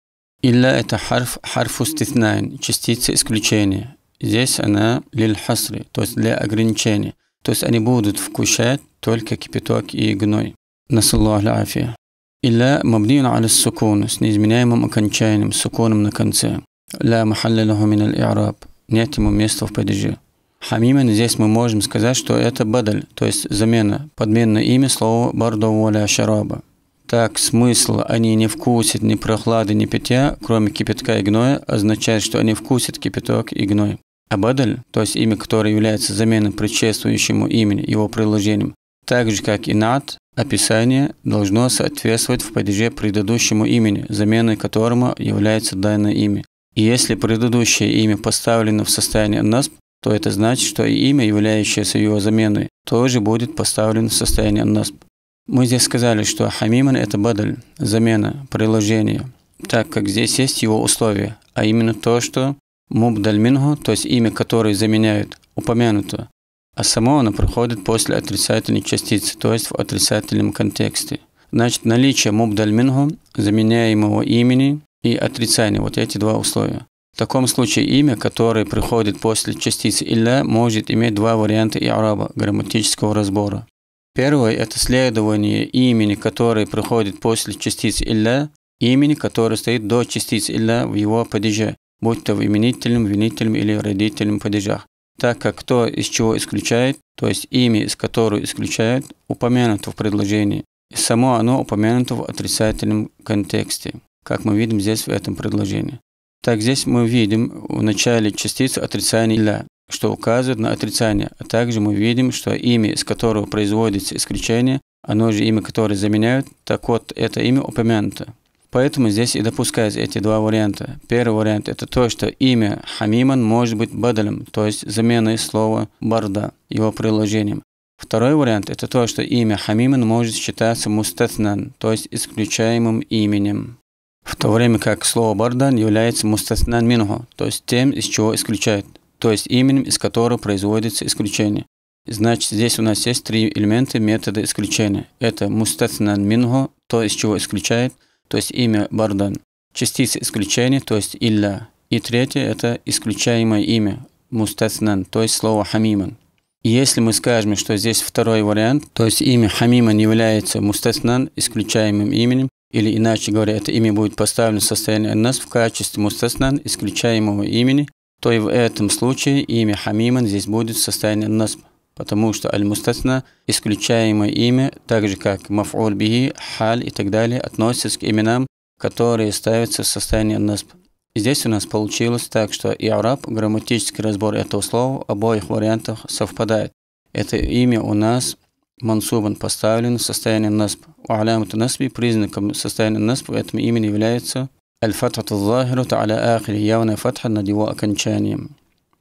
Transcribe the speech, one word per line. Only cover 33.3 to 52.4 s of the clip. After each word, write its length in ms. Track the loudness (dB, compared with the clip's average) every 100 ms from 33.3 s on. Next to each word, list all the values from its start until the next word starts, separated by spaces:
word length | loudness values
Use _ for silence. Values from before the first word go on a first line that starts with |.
| -2 -2
и 120 | -4 0
гной. 340 | 2 0 -2 _ _ -4
А 80 | 0
бадаль, 420 | 2 2 0 -2 -4
то 100 | -2
есть 140 | -2 0
имя, 220 | 0 0
которое 340 | 0 0 2
является 420 | 2 2 0 -2
заменой 380 | 0 2 2 2
предшествующему 960 | 0 -2 0 0 0 0 0 0 0 2
имени, 420 | 2 2 2 0
его 200 | 0 0
приложением, 640 | 0 0 2 2 0 -2 -6 _ _ -2
так 260 | 0 0
же, 100 | -2
как 260 | -2 -2 0
и 40 |
нат, 440 | 0 2 0 -4 -14 _ -6
описание 800 | -2 0 0 2 4 2 0 -2
должно 460 | -2 0 2 2 2
соответствовать 720 | 0 -4 -2 -2 0 0 -2
в 100 | -2
падеже 400 | -4 -2 0 0
предыдущему 720 | -2 -2 0 0 0 2 2 2
имени, 400 | 2 2 0 -2
заменой 480 | -2 2 2 2 0
которому 580 | -2 0 2 2 0 -2
является 600 | -2 0 2 0 -2 -2
данное 360 | 0 2 2
имя. 300 | 2 0 -2 -6 _ _ 0
И 60 |
если 340 | 2 2 0 0
предыдущее 760 | 0 2 2 2 2 2 2 2
имя 140 | 2 0
поставлено 640 | -2 -2 0 2 2 0
в 60 | 0
состояние 540 | -2 0 0 2 2
насб, 300 | 2 2 0 -8 _ _
то 80 | -2
это 180 | 0 0
значит, 380 | 0 0 0 -2
что 180 | 0 0
и 240 | 2 4
имя, 160 | 4 4
являющееся 720 | 2 2 2 0 0 0 0
его 220 | 2 2
заменой, 500 | 2 2